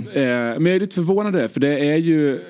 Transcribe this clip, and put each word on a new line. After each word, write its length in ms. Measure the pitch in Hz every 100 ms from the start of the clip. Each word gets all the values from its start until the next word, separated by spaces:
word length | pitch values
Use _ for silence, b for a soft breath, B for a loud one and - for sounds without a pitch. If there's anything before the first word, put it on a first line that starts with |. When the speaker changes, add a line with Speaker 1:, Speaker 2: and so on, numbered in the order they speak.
| 117
Speaker 1:
<laughs> 40 |
Speaker 2:
eh, 100 | -
men 440 | 131 123 120 117 165
jag 100 | 185
är 40 |
lite 140 | 196
förvånad 380 | 190 170 196 208
där, 160 | 185 113
för 120 | -
det 180 | 139 143 143
är 100 | 156
ju 440 | 165 156 147 131